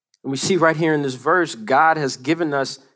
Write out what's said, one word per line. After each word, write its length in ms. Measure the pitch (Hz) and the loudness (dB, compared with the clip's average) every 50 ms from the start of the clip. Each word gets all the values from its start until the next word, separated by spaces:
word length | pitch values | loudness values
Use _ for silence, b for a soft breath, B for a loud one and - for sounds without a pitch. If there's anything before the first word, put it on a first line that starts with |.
| _ _ _ _ - | _ _ _ _ -8
And 80 | 135 | -6
we 40 | 135 | -6
see 220 | 131 - - 190 | -2 0 0 2
right 180 | 170 165 160 160 | 4 4 4 4
here 180 | 151 165 156 156 | 2 2 0 0
in 100 | 147 143 | 0 -2
this 120 | 135 127 | -4 -6
verse, 400 | 123 127 160 180 180 170 151 - | -4 -2 0 2 2 0 -2 -4
God 400 | 113 107 104 131 147 160 160 160 | -8 -4 0 2 4 4 4 2
has 220 | 156 147 131 - | 0 -2 -4 -6
given 360 | 123 123 143 165 165 175 151 143 | -4 -2 -2 -2 -2 -2 -2 -2
us 260 | 139 135 135 - - b b b | -2 -2 -4 -6 -12 b b b